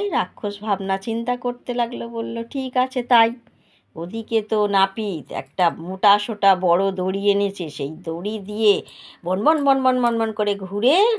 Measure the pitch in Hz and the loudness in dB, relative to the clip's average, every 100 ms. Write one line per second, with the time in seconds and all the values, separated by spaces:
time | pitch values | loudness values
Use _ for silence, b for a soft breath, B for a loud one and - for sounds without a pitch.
0 | 403 285 180 - 208 202 214 196 190 196 | 0 -2 -4 -6 -8 -6 -4 -2 0 -2
1 | 233 226 233 247 247 247 - 240 240 240 | -2 -4 -2 -4 -4 -6 -6 -4 -4 -4
2 | 233 233 233 226 226 269 262 254 262 262 | -8 -6 -6 -6 -6 -6 -2 -2 0 -2
3 | 240 240 226 233 _ b b b _ - | 2 4 4 0 _ b b b _ -12
4 | 175 226 220 226 214 214 208 202 196 - | -8 -8 -2 -2 0 0 2 2 2 0
5 | 214 165 139 - - - 170 139 170 185 | -4 -6 -6 -10 -8 0 0 0 -8 0
6 | 208 208 - 202 196 180 180 175 196 185 | 4 4 0 0 2 4 2 2 2 -2
7 | 185 196 202 202 202 196 160 - 143 156 | -4 0 0 2 0 -4 -8 -6 -8 -8
8 | 170 165 196 220 190 208 220 180 B B | -8 -6 -6 -6 -8 2 4 2 B B
9 | B B 170 185 240 311 277 269 262 254 | B B -4 2 2 4 2 2 2 2
10 | 240 226 220 214 208 196 190 202 240 339 | 0 0 -2 -2 -2 -2 -4 0 2 4
11 | 453 | 4